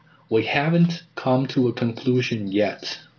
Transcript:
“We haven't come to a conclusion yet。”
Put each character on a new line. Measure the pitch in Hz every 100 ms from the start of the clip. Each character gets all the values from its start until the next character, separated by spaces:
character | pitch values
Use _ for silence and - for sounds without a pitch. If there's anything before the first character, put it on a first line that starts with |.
| _ _ _
“We | 113
haven't | 107 147 151 170 170 - -
come | - - 127 135
to | - 123
a |
conclusion | 117 117 113 131 127 123 117 101
yet。” | 98 101 95 - - -